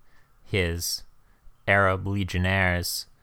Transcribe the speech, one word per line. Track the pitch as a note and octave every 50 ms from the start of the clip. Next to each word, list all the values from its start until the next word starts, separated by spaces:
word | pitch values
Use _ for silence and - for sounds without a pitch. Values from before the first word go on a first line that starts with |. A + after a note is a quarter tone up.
| - - - - - _ _ _ -
his | - - G2+ F2+ E2+ E2+ E2+ E2+ - - - - - - - - _ _ _ - - - _ - -
Arab | G2 G2+ G2 F#2+ F#2 F#2+ F#2+
legionnaires, | F#2+ G2 G2+ G2 F2 - F2+ F2+ F#2 F#2+ G2 F#2+ F2+ F2+ F2 F2 - - - - - - _